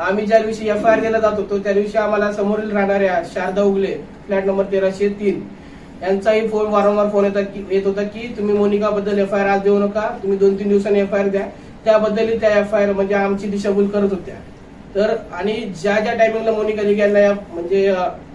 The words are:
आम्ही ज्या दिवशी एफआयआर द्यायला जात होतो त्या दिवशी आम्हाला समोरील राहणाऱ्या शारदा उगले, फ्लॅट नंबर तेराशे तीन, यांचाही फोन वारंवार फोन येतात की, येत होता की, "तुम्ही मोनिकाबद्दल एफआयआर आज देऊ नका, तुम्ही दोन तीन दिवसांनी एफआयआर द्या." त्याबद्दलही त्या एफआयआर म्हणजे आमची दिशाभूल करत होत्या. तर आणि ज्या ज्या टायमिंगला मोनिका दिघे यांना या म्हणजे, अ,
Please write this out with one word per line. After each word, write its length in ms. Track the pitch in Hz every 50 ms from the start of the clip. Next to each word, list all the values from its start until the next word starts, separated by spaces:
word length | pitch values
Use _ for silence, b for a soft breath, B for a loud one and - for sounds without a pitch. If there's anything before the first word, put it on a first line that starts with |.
आम्ही 260 | 165 180 196 208 208
ज्या 140 | 202 226 220
दिवशी 300 | 220 220 220 - 220 214
एफआयआर 300 | 208 - - 226 220 -
द्यायला 200 | 226 220 220 220
जात 140 | 220 214 196
होतो 260 | 196 190 - 202 196
त्या 140 | - 202 196
दिवशी 240 | 196 208 202 - 220
आम्हाला 340 | 208 208 214 208 202 202
समोरील 400 | 202 220 196 202 214 214 214 208
राहणाऱ्या 500 | 202 208 196 196 196 196 196 190 180 170 165
शारदा 360 | - - 196 185 185 196 202
उगले, 340 | 202 202 196 190 196 - - - - - - - -
फ्लॅट 200 | - 202 196 190
नंबर 180 | 196 190 190 196 190
तेराशे 380 | 196 190 190 190 190 - 202 202
तीन, 380 | 202 202 208 202 175 147 - - B B B B B B B B B -
यांचाही 460 | 175 185 196 196 196 220 220 214 220 208
फोन 200 | 214 214 214 214
वारंवार 420 | 208 208 202 202 208 208 208 202
फोन 160 | 208 202 202
येतात 180 | 202 196 202 196
की, 220 | 190 - 202 190 -
येत 140 | 185 196 190
होता 180 | 196 196 202 202
की, 300 | 202 - 226 233 240 196 208
"तुम्ही 200 | 202 208 208 208
मोनिकाबद्दल 640 | 202 202 202 202 208 208 202 202 196 208 202 202
एफआयआर 280 | 196 190 214 202 202 196
आज 140 | 196 196
देऊ 180 | 190 202 202 202
नका, 380 | 202 202 202 214 214 233 240 - -
तुम्ही 140 | 196 196 196
दोन 220 | 196 196 196 196
तीन 80 | 202 202
दिवसांनी 320 | 202 202 196 214 208 202
एफआयआर 280 | 196 190 220 196 196 202
द्या." 200 | 190 196 208 208 B B B B B B -
त्याबद्दलही 540 | 220 220 214 214 214 202 220 226 226 226 208
त्या 200 | 226 214 208 208
एफआयआर 340 | 202 202 220 208 202 202 196
म्हणजे 220 | 190 196 196 202
आमची 320 | 202 196 196 202 196 208 208
दिशाभूल 400 | 196 202 202 208 196 202 202 202
करत 160 | 202 208 202
होत्या. 320 | 190 190 180 - - - - - - - - - - - - - - -
तर 200 | 190 208 220 - - - - -
आणि 200 | 175 190 208 226
ज्या 460 | 233 233 196 175 - - 208 202 214
ज्या 140 | 208 233 233
टायमिंगला 380 | 226 220 220 214 226 226 226
मोनिका 320 | 220 214 214 214 214 208 208
दिघे 180 | 208 202 202
यांना 180 | 202 202 202 202
या 140 | 202 202 202
म्हणजे, 540 | 202 - - 170 170 170 170 190 196 196 196
अ, 160 | 190 180 180 170 - - - - -